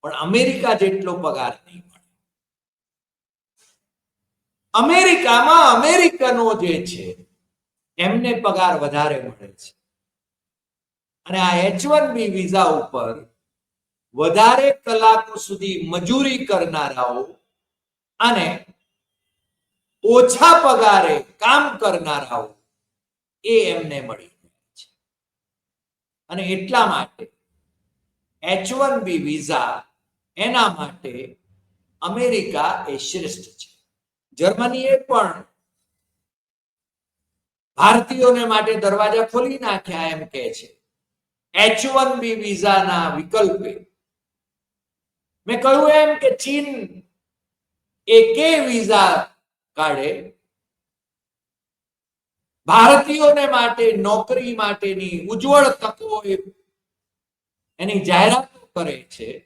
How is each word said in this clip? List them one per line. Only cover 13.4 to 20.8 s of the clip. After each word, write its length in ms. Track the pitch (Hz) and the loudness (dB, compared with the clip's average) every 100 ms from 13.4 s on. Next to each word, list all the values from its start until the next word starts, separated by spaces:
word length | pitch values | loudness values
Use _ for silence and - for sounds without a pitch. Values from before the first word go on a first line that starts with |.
| _ _ _ _ _ _ _ 127 | _ _ _ _ _ _ _ -2
વધારે 480 | 160 170 226 254 277 269 | 0 4 4 4 2 0
કલાકો 500 | - 220 220 220 220 214 - | -2 2 4 4 0 -12 -12
સુધી 300 | 196 196 180 160 | -10 -8 -8 -6
મજૂરી 480 | 175 175 254 277 254 262 | -8 -4 -2 -2 -4 -2
કરનારાઓ 760 | 196 165 160 143 127 123 123 143 - _ _ _ _ _ _ _ _ | -2 -2 -4 -6 -4 -4 -4 -10 -14 _ _ _ _ _ _ _ _
અને 280 | 226 220 160 - - _ _ _ _ _ _ _ _ _ _ _ _ _ | 0 0 -4 -8 -16 _ _ _ _ _ _ _ _ _ _ _ _ _
ઓછા 520 | 208 240 247 - 330 339 | 4 6 6 6 6 6
પગારે 500 | 302 247 | 4 4